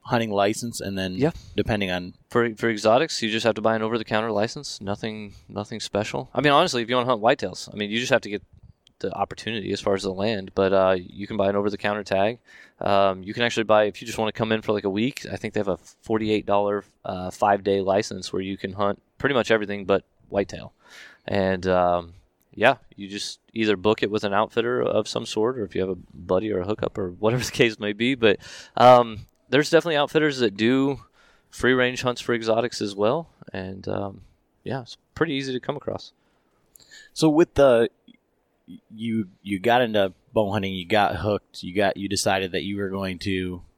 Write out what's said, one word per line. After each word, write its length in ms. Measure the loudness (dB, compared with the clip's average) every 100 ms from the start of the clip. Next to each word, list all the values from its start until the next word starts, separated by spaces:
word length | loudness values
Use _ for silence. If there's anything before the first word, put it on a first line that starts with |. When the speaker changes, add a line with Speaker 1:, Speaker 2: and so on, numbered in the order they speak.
Speaker 1:
hunting 280 | 0 0 2
license, 500 | 2 2 0 -8 -8
and 160 | -6 -4
then 180 | -4
Speaker 2:
Yeah. 160 | 0 -2 -2 -8 -4
Speaker 1:
depending 340 | -2 0 0
on 240 | -2 -6 -16 _
Speaker 2:
For, 240 | 0 0
for 160 | 0 -2
exotics, 520 | 2 4 4 2 -2
you 60 | -2
just 140 | 0
have 120 | 0 2
to 40 |
buy 140 | 0 0
an 60 |
over-the-counter 480 | -2 -4 -2 -2 0
license. 500 | -2 -2 -6 -12 -10
Nothing, 540 | -8 -6 -8 -10 -16 -20 -14
nothing 320 | -12 -10 -10
special. 500 | -4 -4 -2 -6 -6
I 80 | 0
mean, 120 | 4
honestly, 300 | 4 4 0
if 60 | 0
you 60 | -2
wanna 100 | 0
hunt 160 | 2
whitetails, 460 | 2 2 -2 -8 -12
I 40 | -8
mean, 140 | -4
you 80 | -2
just 120 | 0
have 100 | 0
to 80 | 0
get 120 | -8 -10 -20 -20 _ _ _
the 120 | -8
opportunity 580 | -4 -6 -4 -6 -6 -4
as 80 | -2
far 140 | 0
as 80 | 0
the 80 | -2
land, 400 | -2 -2 -2 -4
but, 180 | 0 2
uh, 240 | 4 4 2
you 280 | -4 -14 -8
can 100 | 0
buy 120 | 0
an 60 | 2
over-the-counter 480 | -2 -2 -4 -4
tag. 340 | -2 0 0 -2 _ -20 -20 _
Um, 420 | 0 4 4 0
you 120 | -8
can 80 | -4
actually 220 | -2 0
buy, 200 | 4 4
if 160 | 4 -2
you 60 | -12
just 120 | -4
wanna 140 | -4
come 180 | -2 -2
in 100 | 0
for, 100 | 0
like, 120 | 0
a 60 | 0
week, 360 | 0 -2 -4 -10
I 60 | -8
think 180 | -6
they 60 | -4
have 80 | -2
a 80 | -4 -8 _
forty-eight 440 | -4 -2 0 -2 2
dollar, 380 | 0 2 -4 -6 _
uh, 260 | -10 -8 -8
five-day 500 | 0 2 4 2 0
license 520 | 2 0 0 -8 -6
where 100 | -6
you 140 | -6 -6
can 160 | -8
hunt 280 | -2 -2 -2 _ _
pretty 160 | 0
much 160 | 2 2
everything 340 | 2 2 -8
but 200 | 0 0 _ _ _
whitetail. 440 | -2 -2 -8 -16 _ _ -20 -20 -16 -4
And, 380 | 0 0 0 2
um, 480 | 4 4 2 -4 -20 _ _ _
yeah, 220 | 2 2 2 -8 -16
you 120 | -12
just 320 | -10 -10 -12 _
either 220 | 0 2 4
book 260 | 2 2
it 80 | 0
with 140 | -2
an 80 | 0
outfitter 480 | 0 0 -2 -2 0
of 260 | 0 0 -2
some 180 | -6 -4
sort, 320 | -2 -2 -2
or 60 |
if 100 | -6
you 60 | -4
have 100 | -4
a 40 | -6 -10
buddy 380 | -18 -2 0 0
or 80 | -2
a 60 | -2
hookup 320 | -4 -4 -4
or 120 | -8
whatever 320 | -2 0 0
<laughs> 0 |
the 60 | -4
case 260 | 2 2 2
may 140 | -6
be. 220 | -2 -2
But, 240 | 4 4 4 -4 -20 -10 6
um, 500 | 10 10 6 -6 -16 _ _
there's 200 | 0 4
definitely 260 | 2 4 -2
outfitters 420 | 0 2 2 2
that 180 | 0 2
do 440 | 2 4 2 -4 -12 _ _ _ _
free-range 520 | 0 2 4 2 0
hunts 180 | -4 -4
for 140 | -2
exotics 460 | -2 2 0 0 -4
as 140 | -6
well. 340 | 0 0 0 -6 _ -12
And, 340 | -10 -10 -10 -8
um, 320 | -6 -8 -12 -20 _ _ _
yeah, 180 | -10 -10
it's 140 | -10 -20 _
pretty 200 | -4 -4
easy 180 | -2 -4
to 80 | -6
come 160 | -6 -8
across. 360 | -8 -10 -12 _ _ _ _ _ _ _ -20 -20 -18
Speaker 1:
So 140 | 0 2
with 260 | 4 2
the, 340 | 6 6 6 2 _ _ _ _ _ _ _ -20 -20 _
you, 340 | -10 -4 -4 -4 _
you 160 | -8 -2
got 240 | 2 2
into 320 | 4 2 0 -2 _
bow 200 | -2 0
hunting, 200 | -2 -4
you 120 | -6 0
got 300 | 2 2 0
hooked, 460 | -2 -2 _ -14
you 120 | -6
got, 220 | 0 0 0
you 100 | -6
decided 440 | -2 0 0 -2
that 100 | -4
you 140 | -4 -6
were 100 | -6
going 300 | -6 -6 -6
to 420 | -4 -4 -4 -8 -14